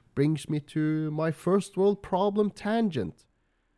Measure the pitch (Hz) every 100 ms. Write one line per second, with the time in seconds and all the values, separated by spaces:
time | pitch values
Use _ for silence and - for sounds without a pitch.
0 | _ - 143 156 - 151 - 156 151 156
1 | 156 151 160 156 - 196 - - 202 202
2 | - 180 202 202 208 - 208 226 226 147
3 | 90 - _ _ _ _ _